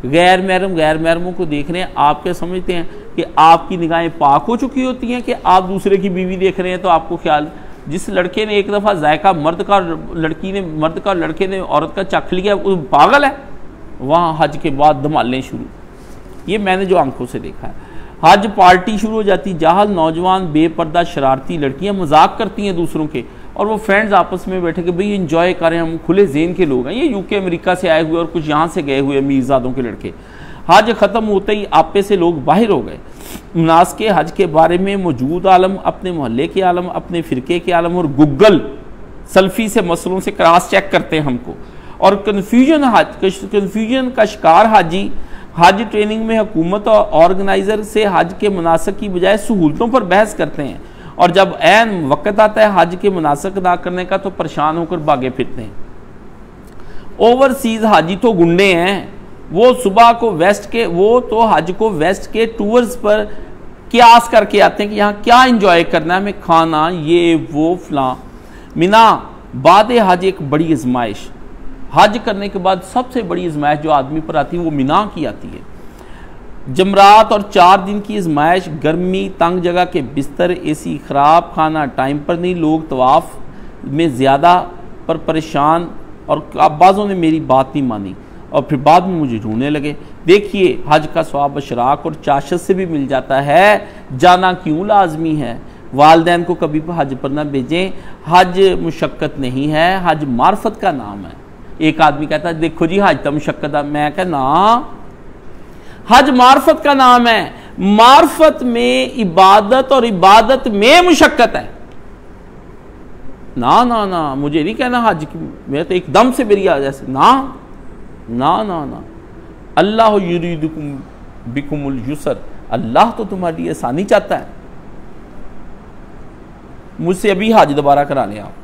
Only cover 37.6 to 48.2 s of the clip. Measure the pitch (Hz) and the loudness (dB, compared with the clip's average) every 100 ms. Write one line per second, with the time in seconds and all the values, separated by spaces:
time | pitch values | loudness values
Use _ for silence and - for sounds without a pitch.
37.6 | 180 170 170 180 160 127 151 135 208 165 | 0 0 0 -2 -2 2 2 6 4 4
38.6 | - - - - - - - 190 190 190 | 0 -14 -18 -18 -18 -18 0 2 2 -2
39.6 | 220 226 175 165 180 185 190 202 165 349 | -2 -2 0 -4 -2 -4 -6 0 4 4
40.6 | 359 190 - - - 160 147 123 - - | 2 -2 0 -2 -2 -4 -2 -6 -8 -14
41.6 | - - - - 190 202 214 208 - 240 | -16 -18 -18 0 2 2 -2 -4 2 4
42.6 | 262 311 269 202 156 - 190 185 196 208 | 4 4 4 2 2 -2 -4 -4 -4 -2
43.6 | 196 208 220 262 254 240 208 - 165 170 | -2 -4 -2 -2 -2 0 -2 2 4 6
44.6 | 220 214 165 180 202 - - - - - | 6 4 2 -2 -2 -4 -6 -10 -12 4
45.6 | 175 196 226 214 214 220 220 226 208 160 | 4 4 -2 -2 -2 -2 -2 -2 0 -2
46.6 | 165 208 220 214 - 151 170 190 196 190 | -2 -2 2 2 4 4 4 4 0 0
47.6 | 190 214 208 214 208 170 | 0 -4 -2 0 0 0